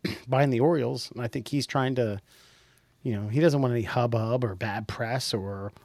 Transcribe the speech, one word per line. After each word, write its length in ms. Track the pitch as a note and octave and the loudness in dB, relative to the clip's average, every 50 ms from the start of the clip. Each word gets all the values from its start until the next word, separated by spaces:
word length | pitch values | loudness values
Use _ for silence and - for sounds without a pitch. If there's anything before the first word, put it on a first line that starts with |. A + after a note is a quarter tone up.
| - - | -6 -6
<clears throat> 160 | A2 - - | -6 -6 -4
buying 240 | B2+ C3 C3 C#3+ C#3 | 0 4 4 4 4
the 80 | B2 A2+ | 4 4
Orioles, 520 | C3 E3 E3+ D3 A#2+ A#2+ C3+ B2 - - | 4 4 4 2 0 -2 -2 -4 -8 -10
and 100 | - B2 | -8 -6
I 60 | A#2+ | -6
think 200 | A#2 - C3 A2+ | -4 -6 -6 -6
he's 180 | - D3 C#3+ B2 | -2 -2 -2 -2
trying 280 | - - C#3 C3 C3 C3 | 0 0 0 0 2 2
to, 240 | B2 A#2 G#2+ G2+ G2 - _ - - - - - _ _ _ _ _ _ _ _ _ - | 0 0 0 -2 -6 -10 _ -20 -20 -20 -20 -20 _ _ _ _ _ _ _ _ _ -4
you 100 | - G#2+ G2+ | -4 -2 -2
know, 80 | G#2 | -2
he 120 | G#2 A2+ D3 | -2 2 4
doesn't 220 | E3 E3 C#3+ C#3 | 4 6 6 4
want 100 | C3 B2 A#2+ | 2 2 2
any 100 | A#2+ G#2 | 0 -2
hubbub 600 | - - B2+ A#2+ A#2+ A#2 A2+ A2 A2+ B2 B2+ B2 | 0 0 0 2 2 2 0 2 2 0 0 0
or 120 | G#2+ F#2+ | -2 -2
bad 320 | F#2 A#2+ G#2+ G2+ A2 G#2+ | -4 -4 -4 -4 -6 -6
press 460 | - - - A#2 A2+ B2 C3+ - - - | -8 -6 -6 -4 -4 -4 -4 -2 -4 -4
or, 380 | G2+ F#2+ G2 G2 G2 G2 G2+ - - | -4 -4 -6 -6 -8 -8 -10 -12 -14